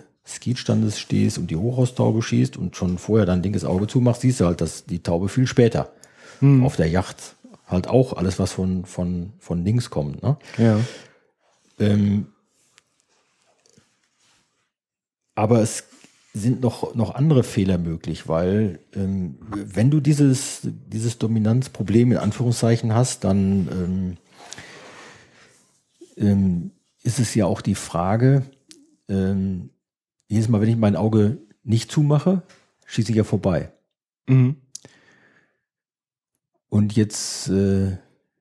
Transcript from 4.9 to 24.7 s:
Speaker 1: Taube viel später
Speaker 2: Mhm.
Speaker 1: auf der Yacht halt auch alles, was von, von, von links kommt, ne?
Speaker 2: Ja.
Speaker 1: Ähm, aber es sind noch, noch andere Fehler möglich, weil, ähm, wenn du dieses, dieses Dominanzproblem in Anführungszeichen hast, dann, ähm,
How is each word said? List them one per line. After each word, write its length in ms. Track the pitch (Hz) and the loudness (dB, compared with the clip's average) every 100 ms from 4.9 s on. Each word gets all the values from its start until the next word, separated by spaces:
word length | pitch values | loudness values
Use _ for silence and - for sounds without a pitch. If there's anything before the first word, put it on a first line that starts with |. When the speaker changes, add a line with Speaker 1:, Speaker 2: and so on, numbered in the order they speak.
| 87 | -8
Speaker 1:
Taube 260 | - 85 98 | -2 -2 -2
viel 200 | - 127 | 0 0
später 440 | - 117 87 - _ - _ - - | 4 2 2 -6 _ -20 _ -20 0
Speaker 2:
Mhm. 240 | 139 135 | 4 6
Speaker 1:
auf 120 | 127 - | 4 2
der 120 | 82 | 0
Yacht 480 | 90 - - - _ - - - | 0 -2 -10 -20 _ -20 -20 -4
halt 220 | 90 - | -4 2
auch 260 | 123 131 | 2 2
alles, 260 | - 90 95 | 0 -4 -2
was 120 | 95 | -4
von, 340 | - 92 92 90 | -2 -4 -4 -6
von, 460 | - 87 90 90 - | -6 -4 -4 -8 -14
von 240 | - 87 | -8 -4
links 260 | 90 120 120 | 0 -2 -2
kommt, 320 | - 73 73 | -6 -6 -6
ne? 160 | 104 147 - - | -4 -4 -6 0
Speaker 2:
Ja. 220 | 117 107 120 - - _ _ _ _ _ _ - | 2 2 0 -8 -20 _ _ _ _ _ _ -2
Speaker 1:
Ähm, 480 | 104 104 101 101 - _ _ _ _ _ _ _ _ _ _ _ _ _ _ _ _ _ _ _ _ _ _ _ _ _ _ _ _ _ _ | 0 2 2 0 -4 _ _ _ _ _ _ _ _ _ _ _ _ _ _ _ _ _ _ _ _ _ _ _ _ _ _ _ _ _ _
aber 280 | - 107 117 | -2 2 4
es 240 | 107 - - _ _ _ _ | 2 -2 -14 _ _ _ _
sind 280 | 107 113 123 | -4 -2 0
noch, 320 | 123 - - | -2 -2 -8
noch 220 | 117 104 - | -4 -4 0
andere 280 | 151 135 | 2 4
Fehler 340 | - - 95 87 | 2 0 0 0
möglich, 500 | 85 80 - 80 - | -2 -6 -6 -8 -4
weil, 520 | 80 90 104 107 87 _ | -2 0 0 -2 -4 _
ähm, 440 | 101 95 98 87 65 - | -6 -4 -4 -6 -10 -12
wenn 400 | 104 104 98 127 | -10 -8 0 2
du 120 | 151 | 2
dieses, 580 | 139 143 143 127 - - | 2 4 4 2 -2 -10
dieses 540 | - 107 - 107 117 - | -10 -12 -10 -6 -4 -4
Dominanzproblem 920 | 113 113 107 120 127 - 98 107 123 | -2 0 2 0 -2 -6 2 4 4
in 60 | 110 | 2
Anführungszeichen 760 | 104 - 123 117 117 117 113 | 0 -2 -2 2 2 2 2
hast, 300 | 110 127 - | 0 0 0
dann, 460 | 101 98 95 98 80 | 0 2 2 2 0
ähm, 460 | 92 87 95 92 87 _ _ - - - | -4 -4 -4 -4 -8 _ _ -20 -20 -20